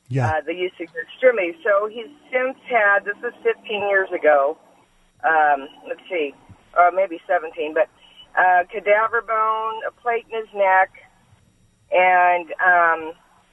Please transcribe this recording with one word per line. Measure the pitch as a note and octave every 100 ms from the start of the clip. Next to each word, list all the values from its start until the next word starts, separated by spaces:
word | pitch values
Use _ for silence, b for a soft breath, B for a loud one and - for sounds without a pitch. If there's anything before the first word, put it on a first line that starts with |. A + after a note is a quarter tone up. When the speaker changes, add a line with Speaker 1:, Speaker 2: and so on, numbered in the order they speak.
| _
Speaker 1:
Yeah. | C3 A2+
Speaker 2:
Uh, | D#3
the | C#3+
use | F3+ F#3 -
of | E3
your | E3
extremities. | - - B3+ A3+ E3+ E3+
So | A3 G3 G#3+
he's | A#3 D4 D4 _
since | B3+ C4 C4 -
had, | A#3+ G3+ G3+ G3
this | G3+
is | A#3+ -
fifteen | A#3 G#3+ - G#3 G3+
years | G3 F#3+
ago, | F3 D3+ C#3+ C#3 D#3+ _ _ _ _ _ _
um, | D#3 D#3+ D3+ C#3 C3+ - -
let's | E3+ -
see, | F3+ C#3+ - - - _ -
uh, | F3
maybe | F3+ F#3+ E3 -
seventeen, | F3+ D#3+ E3 D#3
but, | D#3+ - _ B B B -
uh, | F3+ F3+ F3
cadaver | G#3+ G#3 G#3 A3 A3+
bone, | A3 A3 A3 A3 A3 A3 -
a | -
plate | A#3+ A#3 -
in | A3+ A3
his |
neck, | G3+ F#3+ F#3 F#3+ - - _ _ _ _ _ _ _ _
and, | F3 F#3 F3+ F3+ F3 D#3 -
um, | F#3 F3 E3+ D#3+ D#3+ - _ _ _